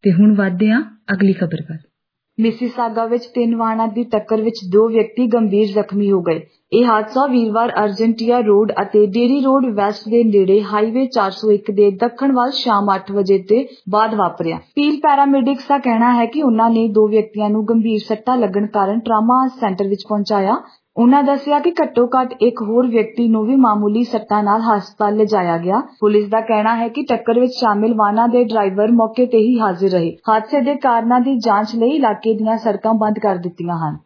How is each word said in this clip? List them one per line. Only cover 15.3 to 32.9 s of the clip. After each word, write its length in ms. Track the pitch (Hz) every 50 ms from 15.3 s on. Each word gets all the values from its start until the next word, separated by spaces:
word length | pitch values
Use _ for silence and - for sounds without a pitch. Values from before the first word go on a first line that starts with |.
| 277 269 240 247 277 254 - -
ਦਾ 80 | 285
ਕਹਿਣਾ 360 | 285 269 254 226 226 233 240 247
ਹੈ 100 | 240 233
ਕਿ 180 | 233 233 302 311
ਉਨ੍ਹਾਂ 260 | 262 226 220 226 233
ਨੇ 180 | 226 220 226 226 202
ਦੋ 140 | 214 214
ਵਿਅਕਤੀਆਂ 420 | 208 214 220 214 214 - 208 214 208
ਨੂੰ 160 | 208 214 214 208
ਗੰਭੀਰ 300 | 233 226 214 226 220 214 -
ਸੱਟਾਂ 300 | - 220 214 - - 254
ਲੱਗਣ 300 | 247 226 196 185 202 208
ਕਾਰਨ 320 | 208 - 208 196 190 208 233
ਟਰਾਮਾ 460 | 226 226 226 214 220 233 247 262 262 254 247 -
ਸੈਂਟਰ 280 | 233 208 190 180 202
ਵਿੱਚ 180 | 196 202 196 - -
ਪਹੁੰਚਾਇਆ। 520 | 214 208 202 - 214 202 190 190 233 330 - - _ _ _ _ _
ਉਨ੍ਹਾਂ 240 | - 233 240 269 285 277
ਦੱਸਿਆ 360 | 269 277 277 277 294 294 294
ਕਿ 120 | 294 349 339 349
ਘੱਟੋ 240 | 311 269 - 233 247 247 262
ਘੱਟ 180 | 262 254 247 - -
ਇੱਕ 200 | 214 247 240 -
ਹੋਰ 260 | 226 202 226 240 254
ਵਿਅਕਤੀ 400 | 254 226 233 208 220 - 240 240
ਨੂੰ 180 | 226 220 220 214
ਵੀ 100 | 214 269
ਮਾਮੂਲੀ 480 | 277 254 226 214 208 208 208 208 226 247
ਸੱਟਾਂ 380 | 233 - 214 214 - 208 208 208
ਨਾਲ 180 | 202 202 226
ਹਸਪਤਾਲ 540 | 226 233 214 202 185 - - _ 214 208 208
ਲਿਜਾਇਆ 400 | 214 214 202 214 202 180 175 165
ਗਿਆ। 220 | 165 170 180 190 233 311 - _ _
ਪੁਲਿਸ 280 | 214 208 208 208 208 202
ਦਾ 120 | 214 220
ਕਹਿਣਾ 340 | 226 226 226 214 214 220 233
ਹੈ 120 | 226 233
ਕਿ 160 | 233 226 294 277 -
ਟੱਕਰ 300 | 247 220 - - 220 240
ਵਿੱਚ 140 | 254 247 254
ਸ਼ਾਮਿਲ 400 | - 254 220 208 208 214 226 240
ਵਾਹਨਾਂ 340 | 214 214 202 208 220 233
ਦੇ 160 | 240 233 247 247
ਡਰਾਈਵਰ 480 | 214 220 226 208 196 190 196 208 233
ਮੌਕੇ 340 | 240 233 226 220 226 - 254
ਤੇ 120 | 247 233
ਹੀ 200 | 220 214 233 254 226
ਹਾਜ਼ਰ 300 | 220 202 185 175 190 190
ਰਹੇ। 220 | 180 180 165 170 165 _ _ -
ਹਾਦਸੇ 320 | 220 226 220 220 302 285
ਦੇ 140 | 247 269 285
ਕਾਰਨਾਂ 440 | 254 - 262 233 233 226 233 247 254
ਦੀ 160 | 247 269 277 240 214
ਜਾਂਚ 300 | 226 202 202 214 220 -
ਲਈ 140 | 233 226 240
ਇਲਾਕੇ 440 | 294 311 269 220 208 208 - 220 220
ਦੀਆਂ 240 | 208 214 220 226
ਸੜਕਾਂ 360 | 226 226 226 202 202 - 220